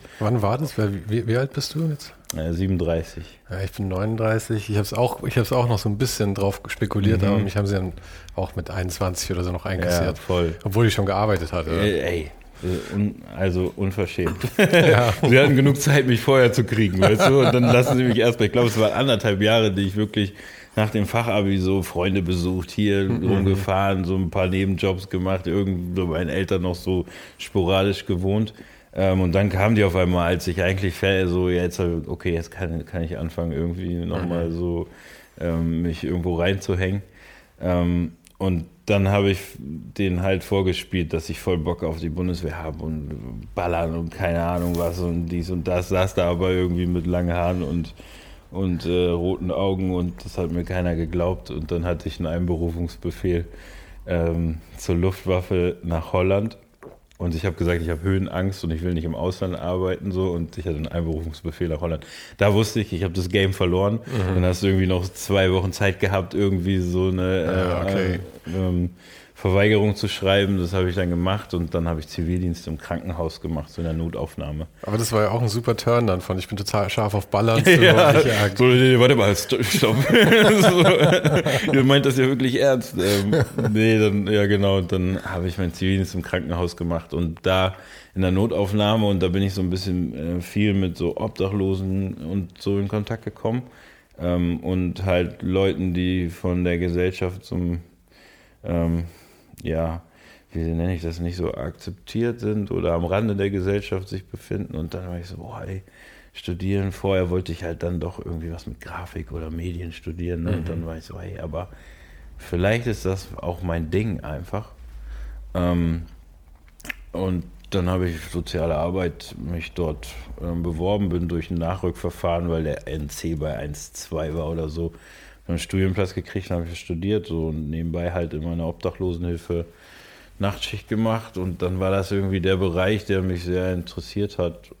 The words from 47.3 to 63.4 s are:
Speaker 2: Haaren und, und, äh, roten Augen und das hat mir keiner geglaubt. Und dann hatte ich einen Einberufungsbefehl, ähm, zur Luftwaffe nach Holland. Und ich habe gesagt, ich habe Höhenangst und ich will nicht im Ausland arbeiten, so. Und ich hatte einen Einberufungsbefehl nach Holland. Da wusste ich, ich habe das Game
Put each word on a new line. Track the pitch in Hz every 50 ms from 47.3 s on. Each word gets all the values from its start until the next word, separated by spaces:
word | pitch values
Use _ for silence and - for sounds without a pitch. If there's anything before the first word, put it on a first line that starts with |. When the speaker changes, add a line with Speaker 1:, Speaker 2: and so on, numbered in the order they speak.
| 87
Speaker 2:
Haaren | 87 87 87 92 90 82
und, | 69 85 85 80 - - - - - - - - - - - - -
und, | - 92 98 90 90 80 -
äh, | 85 90 90 90 87
roten | 87 85 87 92 95 - 92 90
Augen | 73 64 98 98 95 92 92 92 92
und | 90 87 87 87 - -
das | - -
hat | 101 87 80
mir | 82 87 85
keiner | - 92 90 87 87 85
geglaubt. | 80 82 78 87 87 85 92 92 - - -
Und | - 78 80 -
dann | 87 85 85
hatte | 87 87 76 - 92
ich | - -
einen | 87
Einberufungsbefehl, | 78 82 87 90 87 87 80 85 85 82 85 87 82 - - - 87 - - - 92 87 85 85 - - - - - - - - - - - -
ähm, | - 90 85 82 82 82 85 85 82 80 80 - - -
zur | - - - 87
Luftwaffe | 85 87 95 90 - - 95 92 90 90 - 98 90 87 90 87 - -
nach | 85 82 80 82 - -
Holland. | 92 92 95 98 101 107 113 - - - _ _ _ - - - - _ _ _ -
Und | 92 87 82
ich | 80 95
habe | 95 85
gesagt, | - 87 87 87 82
ich | 80 82
habe | 85 80
Höhenangst | 85 98 95 95 95 - - 90 92 98 98 - -
und | 82
ich | 80 78
will | 85 90 87
nicht | 80 82
im | 82 76
Ausland | - 80 92 92 - 98 92 90
arbeiten, | - - 90 90 92 92 92 92 - - 101
so. | 90 92 95 92
Und | 87 85 82 82 -
ich | 90 85
hatte | 90 78
einen | 76 78 -
Einberufungsbefehl | - 87 82 82 80 78 82 82 76 - - 82 78 - 90 82
nach | 78 73
Holland. | 87 85 82 73 - - - - - - -
Da | - 98 107 98
wusste | 107 113 110 - 113
ich, | 101 -
ich | 92 82 98
habe | 90 85
das | 95 87 90
Game | 95 101